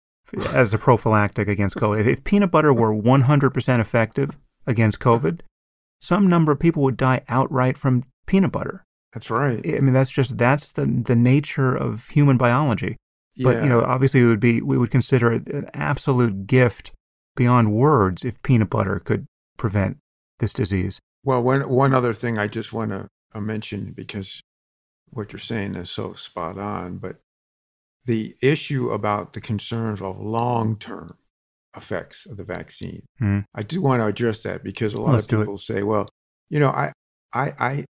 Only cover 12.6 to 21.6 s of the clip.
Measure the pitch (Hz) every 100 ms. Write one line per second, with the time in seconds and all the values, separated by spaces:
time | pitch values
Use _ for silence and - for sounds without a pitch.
12.6 | 151 101 92 - _ _ _ - 127 117
13.6 | 135 120 127 127 135 131 120 113 120 117
14.6 | 123 135 120 135 - 127 117 117 - 143
15.6 | - - 147 139 - 123 120 98 98 127
16.6 | 123 - - - _ _ _ - 123 123
17.6 | 107 104 147 139 95 87 131 - - 123
18.6 | 107 113 98 98 - 104 - _ _ -
19.6 | 110 101 95 - _ _ _ - 107 -
20.6 | 107 98 92 - _ _ 135 123 123 135